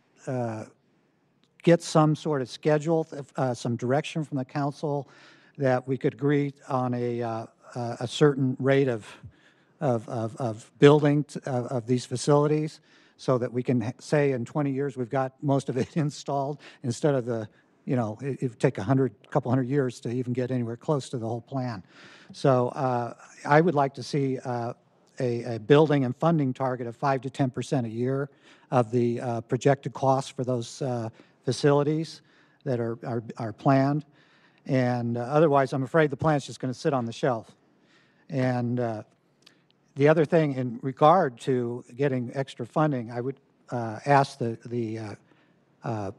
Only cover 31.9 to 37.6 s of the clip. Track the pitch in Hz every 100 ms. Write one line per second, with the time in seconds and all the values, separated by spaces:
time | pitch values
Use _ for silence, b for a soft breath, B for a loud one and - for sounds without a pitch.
31.9 | 156 160 - _ b b b 147 120 117
32.9 | 117 143 120 113 - 113 104 147 135 135
33.9 | 147 - b b b b b - 131 123
34.9 | 123 120 117 120 151 160 139 135 143 131
35.9 | 165 151 131 160 147 - 120 131 123 165
36.9 | 139 117 113 151 113 101 -